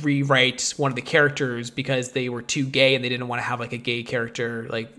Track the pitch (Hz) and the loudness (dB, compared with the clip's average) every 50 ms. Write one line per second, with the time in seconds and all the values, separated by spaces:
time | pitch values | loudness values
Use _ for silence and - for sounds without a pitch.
0 | 151 147 139 139 139 139 135 127 127 127 123 - - - - - 143 135 123 120 | -2 0 0 2 2 4 4 4 4 4 2 -2 -4 -6 -2 -2 -2 -2 -2 -4
1 | - - - 156 147 143 143 - 139 127 120 120 120 120 - 139 131 - 135 127 | -4 2 4 4 4 4 2 0 -2 -2 -2 -4 -6 -8 -6 -6 -4 -2 -2 -2
2 | 123 123 - 135 127 123 120 117 117 - - 151 135 131 135 135 135 131 135 127 | -2 -2 -2 -4 -2 -2 -4 -6 -6 -4 -2 -2 -2 0 4 6 6 6 6 4
3 | 123 123 123 123 127 120 120 120 110 120 123 120 120 117 131 117 113 123 120 120 | 2 0 -2 -2 -4 -4 -4 -4 -4 -4 -4 -4 -6 -6 -8 -6 -4 -4 -4 -4
4 | 117 117 131 120 117 117 117 - 117 117 117 113 113 - 117 113 113 - - | -4 -4 -4 -4 -4 -4 -4 -4 -4 -4 -4 -6 -8 -6 -6 -6 -6 -8 -12